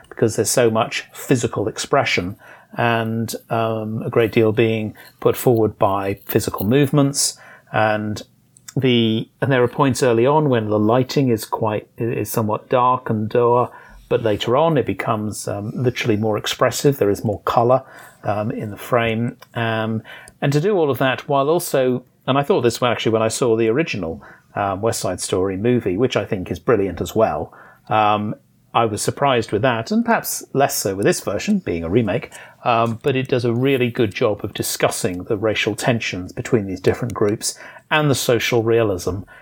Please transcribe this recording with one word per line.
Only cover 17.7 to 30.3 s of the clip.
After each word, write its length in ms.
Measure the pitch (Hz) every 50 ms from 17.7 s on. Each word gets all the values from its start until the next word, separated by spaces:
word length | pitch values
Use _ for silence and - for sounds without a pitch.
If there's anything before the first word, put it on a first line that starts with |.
| 127 127 - - - - - - - - -
um, 280 | 110 101 104 107 117
in 180 | - 247 123 104
the 60 | 101
frame. 600 | - - - 131 117 117 113 110 113 120 120 - _ - _ -
Um, 480 | 120 117 113 113 113 110 110 110 110 - - - - - - _ -
and 100 | - 143 139
to 80 | 147
do 140 | 160 208 214
all 120 | 180 156 139
of 80 | 123 -
that 280 | 139 131 120 - -
while 220 | - 143 139 135 147
also, 540 | 165 175 - - - 135 127 127 123 - - _ _ _ -
and 120 | - 131
I 60 | 139 139
thought 180 | - 196 151
this 200 | 120 117 - -
one 100 | 127 120
actually 200 | 107 - - 120
when 100 | 110 110
I 60 | 110
saw 280 | 110 - - 135 117 113
the 120 | 113 113 110
original, 540 | 113 151 165 - - 104 87 82 82 - - - - - _ _ -
um, 260 | 107 101 98 95 95
West 180 | 107 117 110 -
Side 200 | - 98 90 -
Story 380 | - - 104 92 92 98 95
movie, 400 | 95 104 123 123 117 - 101 90
which 180 | 101 127 123 -
I 100 | 117 101
think 240 | - 113 95 87 -
is 80 | 92 -
brilliant 420 | - 131 120 101 98 92 82 -
as 140 | 95 82 -
well. 380 | 107 110 90 76 73 82 - - - - - - _ _ -
Um, 460 | 110 110 107 104 107 104 104 107 - - _ _ _ _ _ _ -
I 100 | 123 117
was 160 | 107 104 101 -
surprised 480 | - - - 143 139 127 117 110 -
with 100 | 110 101
that, 300 | 139 131 117 113 113 -
and 120 | 214 233 233
perhaps 400 | 240 226 165 - -